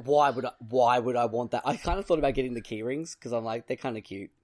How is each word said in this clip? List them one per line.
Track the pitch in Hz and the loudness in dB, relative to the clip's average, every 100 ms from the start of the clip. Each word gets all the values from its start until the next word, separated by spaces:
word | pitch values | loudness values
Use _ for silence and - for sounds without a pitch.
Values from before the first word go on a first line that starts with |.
"Why | 127 147 143 | 2 4 4
would | 127 | 2
I, | 120 - | -6 -8
why | 113 127 120 123 | -4 4 6 4
would | 120 120 | 2 0
I | 120 | 0
want | 113 120 | -2 -2
that?" | 120 127 | -2 -2
I | - | -4
kind | - 180 | -2 -2
of | 196 | 2
thought | 165 | 2
about | 147 | 2
getting | 131 127 | 0 -2
the | 120 | -4
key | - 110 | -8 -6
rings | 113 143 165 | -4 -4 -6
'cause | - 120 | -12 -4
I'm | 117 | -4
like, | 113 113 - | -2 -6 -6
"They're | 127 | -6
kinda | 135 110 | -4 -6
cute." | - 98 101 _ | -8 -12 -12 _